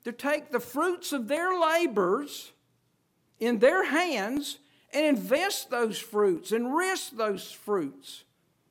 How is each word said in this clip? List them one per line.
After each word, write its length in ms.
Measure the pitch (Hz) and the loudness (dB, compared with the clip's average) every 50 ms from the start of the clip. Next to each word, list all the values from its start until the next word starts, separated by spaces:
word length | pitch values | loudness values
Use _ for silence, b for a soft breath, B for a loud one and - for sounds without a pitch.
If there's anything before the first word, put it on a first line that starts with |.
| - | -10
to 80 | 233 | -10
take 380 | 226 - - 285 302 302 294 - | -8 -4 -2 -2 -2 -2 -2 -4
the 100 | - 233 | -4 -4
fruits 520 | 233 - - 285 330 370 349 349 - - | -4 -4 -2 0 0 0 0 -2 -4 -4
of 140 | 302 269 226 | -4 -4 -2
their 320 | 208 285 320 349 370 370 359 | -2 0 0 2 0 2 2
labors 920 | 330 311 320 339 349 294 214 202 185 175 202 269 294 285 - - - - - _ _ _ _ _ _ _ _ _ _ _ _ _ _ _ _ _ | 2 4 4 4 2 2 2 2 2 2 2 0 -2 -6 -12 -14 -16 -18 -20 _ _ _ _ _ _ _ _ _ _ _ _ _ _ _ _ _
in 180 | 220 240 240 202 | -2 0 4 6
their 260 | 220 277 349 381 370 | 6 6 6 4 2
hands 760 | 285 262 320 359 349 277 214 190 220 269 294 285 - - b b b b b b b | 2 2 0 0 0 -2 -2 -4 -4 -4 -4 -6 -6 -10 b b b b b b b
and 120 | - 285 311 | 0 2 4
invest 640 | 302 277 208 185 190 254 311 370 392 381 - - - | 4 4 2 2 0 0 2 2 0 -2 -4 -6 -4
those 280 | 247 240 233 220 185 - | -2 -2 0 -2 -2 -6
fruits 540 | - - 208 208 208 196 175 156 - - | -10 -4 0 2 4 4 2 0 -2 -2
and 240 | 214 233 240 254 277 | -2 -2 0 0 0
risk 400 | 330 359 381 381 - - - 269 | 0 0 0 -2 -4 -6 -8 -6
those 340 | 220 220 214 196 180 - - | -4 -2 -2 -2 -4 -8 -14
fruits 720 | - - - 208 208 185 151 139 135 - - - - - - _ _ _ _ _ _ _ _ _ | -18 -12 -6 -2 -2 -2 -2 -4 -8 -12 -18 -20 -20 -20 -20 _ _ _ _ _ _ _ _ _